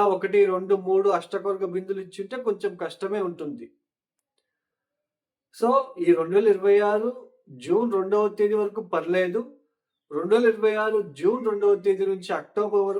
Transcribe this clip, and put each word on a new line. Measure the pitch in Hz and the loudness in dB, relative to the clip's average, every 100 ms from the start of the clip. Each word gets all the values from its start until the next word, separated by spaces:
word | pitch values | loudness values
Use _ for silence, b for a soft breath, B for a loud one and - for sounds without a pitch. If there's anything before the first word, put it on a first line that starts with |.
| 208 | 2
ఒకటి, | 180 190 202 196 | 0 2 4 4
రెండు, | 185 190 196 | 2 0 0
మూడు | 185 190 196 | 2 2 2
అష్టకర్గ | 175 - 196 202 190 185 | 0 -2 -6 -4 -4 -4
బిందులు | 185 190 196 | -6 -6 -8
ఇచ్చింటే | 185 - 196 247 | -10 -12 -10 -6
కొంచెం | 220 196 196 180 | -4 -4 -4 -6
కష్టమే | 160 - 196 208 | -10 -8 -6 -4
ఉంటుంది. | 180 160 151 120 117 _ _ _ _ _ _ _ _ _ _ _ _ _ _ _ _ _ _ - | -4 -6 -10 -12 -16 _ _ _ _ _ _ _ _ _ _ _ _ _ _ _ _ _ _ -2
So, | 233 269 254 | 2 2 0
ఈ | 180 175 | -2 2
రెండు | 165 165 | 2 4
వేల | 202 220 | 2 4
ఇరవై | 196 202 202 | 2 4 4
ఆరు | 208 214 240 247 - _ _ 127 | 4 0 -2 -6 -16 _ _ -10
జూన్ | 139 202 240 | -2 0 0
రెండవ | 190 190 208 208 | -2 0 0 0
తేదీ | 208 208 | 0 0
వరకు | 214 202 214 | 0 -2 -6
పర్లేదు. | 185 165 160 185 180 220 240 - _ _ _ _ - | -4 -4 0 0 0 -2 -6 -14 _ _ _ _ -10
రెండు | 151 180 | -6 2
వేల | 233 233 | 4 4
ఇరవై | 214 214 | 2 0
ఆరు | 214 214 214 175 | 0 0 -2 -4
జూన్ | 135 180 247 220 | 0 0 2 -2
రెండవ | 202 202 196 | 0 2 2
తేదీ | 202 190 196 | 0 0 -2
నుంచి | 185 180 | -4 -4
అక్టోబర్, | 165 - 208 208 202 196 | -6 -6 -4 0 0 0